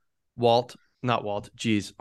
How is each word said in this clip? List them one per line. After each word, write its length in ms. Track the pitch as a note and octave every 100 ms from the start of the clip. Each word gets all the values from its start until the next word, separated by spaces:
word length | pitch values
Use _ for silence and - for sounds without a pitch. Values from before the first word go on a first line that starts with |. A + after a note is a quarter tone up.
| _ _ _ -
Walt 380 | A#2+ A#2 B2 - _ _
not 200 | B2+ A#2
Walt, 260 | G#2 G#2 - -
jeez, 380 | A#2+ G#2+ F#2+ -